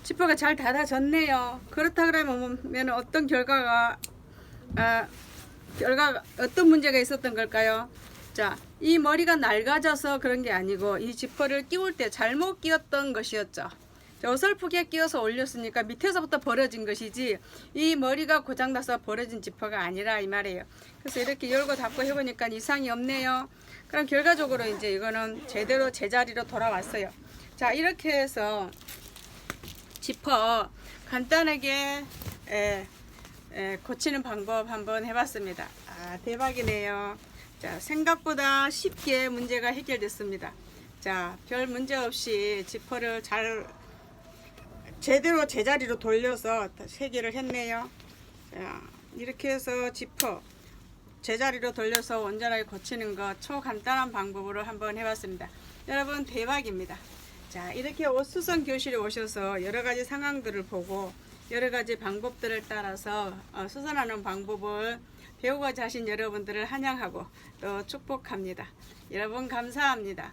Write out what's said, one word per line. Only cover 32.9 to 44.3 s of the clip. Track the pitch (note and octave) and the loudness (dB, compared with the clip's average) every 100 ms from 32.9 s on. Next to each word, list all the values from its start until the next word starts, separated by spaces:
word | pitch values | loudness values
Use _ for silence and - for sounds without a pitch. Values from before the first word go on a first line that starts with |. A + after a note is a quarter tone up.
| - - - - - - | -16 -20 -20 -20 -20 -14
에, | - F#3+ F#3+ | -8 -6 -6
고치는 | - B3 D#4 C#4 | -8 -4 -2 -2
방법 | B3+ G#3+ G3+ A3+ A3 | -4 -6 -2 -2 -2
한번 | A3 G#3 A3 A3+ | -6 -2 -2 0
해봤습니다. | A#3+ B3 A3 G3 F3 - - - | 0 0 -2 -6 -6 -10 -12 -16
아, | E3+ F3 F3+ | -12 -10 -8
대박이네요. | A#3 A#3 C4 B3 A3+ G#3 G3+ G3+ G3+ A3 - - - - | -6 -2 -2 0 0 0 -2 -4 -6 -10 -16 -20 -20 -12
자, | - F3 | -10 -8
생각보다 | - D4+ D#4 E4 D#4+ C#4+ C#4 C4+ C#4 | -4 0 4 2 2 2 4 6 4
쉽게 | D4 F#4+ - D4 C4 C4 | 0 -4 -2 2 2 2
문제가 | A#3+ B3 B3 A#3+ | -2 -2 0 0
해결됐습니다. | C4 C4+ B3 G#3 - G#3 F#3+ E3+ - - - - - | -2 -4 -2 -2 -4 -6 -6 -8 -12 -20 -20 -20 -8
자, | G3 F#3 F3 F#3 - | -4 -2 -4 -8 -6
별 | B3 B3+ | -2 -2
문제 | B3 C4 C4+ | -4 -2 0
없이 | A#3 - A#3+ G#3 G#3 G#3 F#3 | 0 -4 0 0 0 -2 -6
지퍼를 | A3 - B3 A#3 A3+ | -10 -6 -4 -2 -4
잘 | A3 G#3+ A3 A3 - - - - - - - | -2 0 0 -4 -8 -16 -20 -20 -20 -20 -20